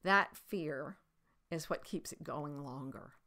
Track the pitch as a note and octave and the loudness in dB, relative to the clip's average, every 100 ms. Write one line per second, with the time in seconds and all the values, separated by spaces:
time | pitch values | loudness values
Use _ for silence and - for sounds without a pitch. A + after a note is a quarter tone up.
0 | F3+ G3 - - - G3 D#3 C3 D3 F#3+ | 8 8 6 -2 -4 -2 -2 -2 -6 -8
1 | _ _ _ _ _ E3 D#3 F#3 - F3 | _ _ _ _ _ -6 -2 -2 -2 -6
2 | - - D#3 C#3 D3 C#3+ C#3+ C3 C3+ - | -4 -8 -6 -4 -4 -6 -6 -6 -6 -8
3 | - - | -14 -20